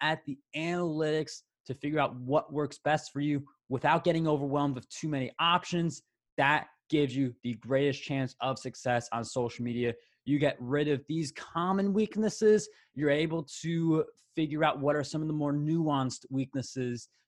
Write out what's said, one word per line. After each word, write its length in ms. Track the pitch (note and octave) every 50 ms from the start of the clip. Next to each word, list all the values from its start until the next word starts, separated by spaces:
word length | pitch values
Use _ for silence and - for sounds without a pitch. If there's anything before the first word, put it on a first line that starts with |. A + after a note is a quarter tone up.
at 240 | C#3+ D#3 D#3+ D#3+ -
the 120 | - C3+ - _ _ -
analytics 840 | D3+ D#3+ E3+ F3 F3 F3 E3 D3+ D#3 D#3 D3+ D#3 D#3 D3+ - - - - _ _ _ _
to 80 | - B2+
figure 240 | - - D3 D#3 D3+
out 160 | C#3 - B2+
what 360 | B2+ B2 B2+ C#3+ D#3 - -
works 280 | C#3 D3 D3 C#3+ - - -
best 300 | D3 D3+ D3+ - - -
for 60 | C#3+
you 240 | C#3+ D3 D3 C#3 C#3+ - _ _ _ -
without 340 | C3 C3 - C#3 C3+ E3+ -
getting 240 | F3 D#3+ E3 E3
overwhelmed 460 | D#3 D3+ C#3 C#3+ C#3 C#3 D3 C#3+ C#3+ C3+
with 160 | B2 - _
too 180 | - - -
many 240 | D#3 D3 C3+ B2+ B2 - -
options, 640 | D#3+ E3+ F3 F3 - - F3 F3 E3+ E3 - - - _ _ _ _ _ _
that 280 | - C3+ C#3 D3+ D3 - - _ _ _ _
gives 260 | D3+ D3 D3 C3 A#2+
you 180 | C3+ C3+ B2 A#2+ - -
the 100 | B2 A2+
greatest 480 | G#2+ - A#2 C3+ C3+ C#3+ C#3+ C3 - -
chance 320 | - C#3+ C3+ C3 B2 - _
of 180 | A#2+ C3+ B2 -
success 480 | - C3 - - - B2+ B2 A#2+ A#2 -
on 120 | A#2 A#2 A2+
social 400 | A2+ - C3 A#2+ A#2 - - A#2+
media. 300 | A#2+ A#2 A#2+ A#2+ A#2 A2+ - _ _ _ _ _
You 120 | C3 C#3+
get 200 | C#3+ D3 C#3 - -
rid 280 | B2+ A#2+ C#3 D3 D3+
of 160 | D3 C#3+ C3 -
these 240 | - D#3 E3 D#3 B2+
common 640 | - - - - - E3+ F3 F#3 F#3+ G3 G3 G3+ F#3+
weaknesses. 760 | A3 G#3+ G#3+ - G#3 A3 G#3+ - - A3 G#3+ G#3+ G#3 G#3 - - _ _ _ _
You're 160 | C3 D3+ D3
able 380 | C#3+ D3+ E3 D#3+ D#3+ E3 D#3+ - - -
to 440 | - E3 E3+ E3 E3 E3 D#3+ D#3 - - - _ _ _ _
figure 280 | E3 D#3+ D3 D3+ D3+ D#3+
out 160 | D3+ - D3
what 160 | C#3 D3 D3
are 80 | D3+ C3+
some 180 | - - D#3
of 60 | D#3
the 60 | D#3 D#3
more 200 | D3+ D3 C#3+ C#3+
nuanced 720 | D3 D3 D3+ D#3+ E3+ D#3+ D3+ C#3+ C3+ C3 B2+ - - - -
weaknesses 800 | C3 C3+ C3 B2+ - C3+ A#2+ - - C3 B2+ B2 A#2+ A#2 - - _ _ _